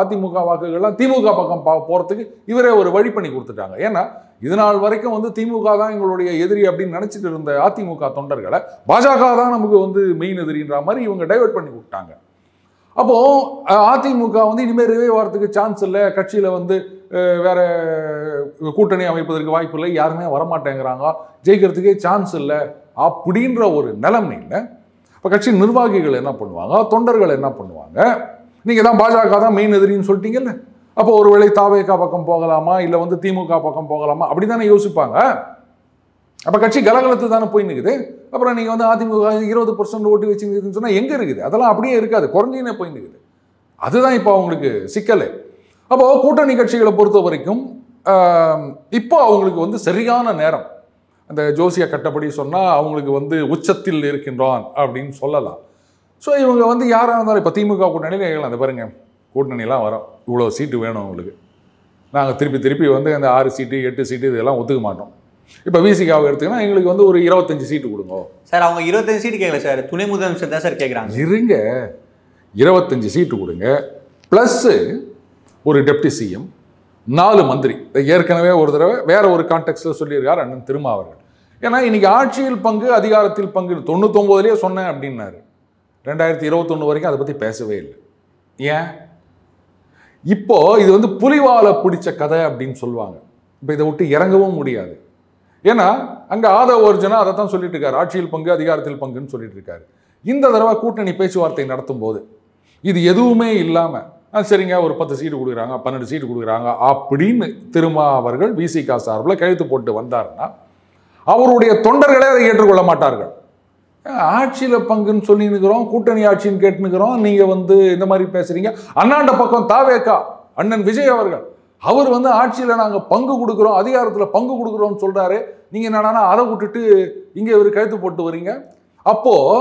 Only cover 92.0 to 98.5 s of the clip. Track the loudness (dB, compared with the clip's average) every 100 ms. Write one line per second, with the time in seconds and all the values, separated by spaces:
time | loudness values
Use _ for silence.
92 | -6 -4 -2 0 0 -4 -10 -10 -8 -8
93 | -10 -14 _ _ _ _ -6 -2 -2 -2
94 | 0 2 4 2 2 -2 -4 -6 -8 -16
95 | _ _ _ _ _ _ 2 4 2 0
96 | -4 -16 -8 0 4 4 4 6 4 4
97 | 2 2 0 -2 -4 -4 -6 -4 -4 -2
98 | -2 -4 -6 -6 -2